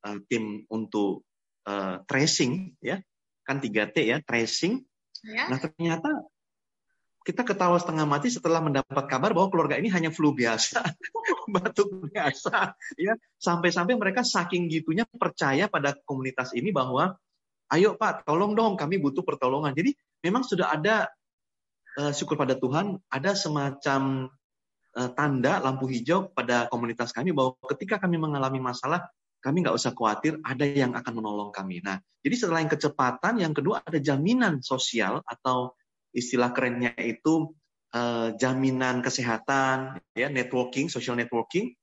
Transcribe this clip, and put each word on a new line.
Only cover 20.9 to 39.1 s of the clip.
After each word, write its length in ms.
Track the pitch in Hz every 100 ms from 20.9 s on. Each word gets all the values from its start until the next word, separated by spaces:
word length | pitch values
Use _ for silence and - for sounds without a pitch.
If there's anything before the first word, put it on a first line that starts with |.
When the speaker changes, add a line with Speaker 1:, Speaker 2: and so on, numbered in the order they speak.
| 220 - - _ _ _ _ _ _ -
Speaker 1:
eh, 160 | - 147
syukur 240 | 143 185
pada 240 | 147 135 135
Tuhan, 400 | 127 143 202 180 _
ada 320 | 131 156 196
semacam, 880 | 160 147 135 135 151 135 135 135 131 _ _ _ _ _ _
eh, 180 | - 123
tanda 480 | 123 147 135 123 190
lampu 240 | 131 131 131
hijau 400 | 123 117 185 190
pada 320 | - 120 120 120
komunitas 480 | 120 117 117 117
kami 160 | - 175
bahwa 240 | 151 131 127 -
ketika 320 | 143 190 208
kami 160 | 190 170
mengalami 400 | 160 143 135 135
masalah, 480 | 127 120 131 175 175 _ _ _
kami 240 | 131 165
nggak 120 | 156
usah 200 | 110 127
khawatir, 480 | 120 113 104 151 156
ada 240 | 117 127 143
yang 280 | 143 123
akan 180 | 120 120
menolong 360 | 117 110 104 101
kami. 280 | 101 95 87
Nah, 200 | 92 95 _ _
jadi 160 | 143
selain 320 | 240 202 165 156
kecepatan, 720 | 151 147 - 127 120 190 233
yang 160 | 165
kedua 240 | 151 143 -
ada 160 | - 160
jaminan 600 | 143 139 165 247 226 147
sosial 640 | - 127 - 113 98 127
atau 520 | - 117 131 127 123 - _ _ _
istilah 400 | 120 120 123 123
kerennya 400 | 123 127 120 123 120
itu, 560 | 117 113 156 160 156 - _ _ _
eh, 480 | 117 120 117 113 107
jaminan 640 | 127 131 135 131 131 123
kesehatan, 960 | 127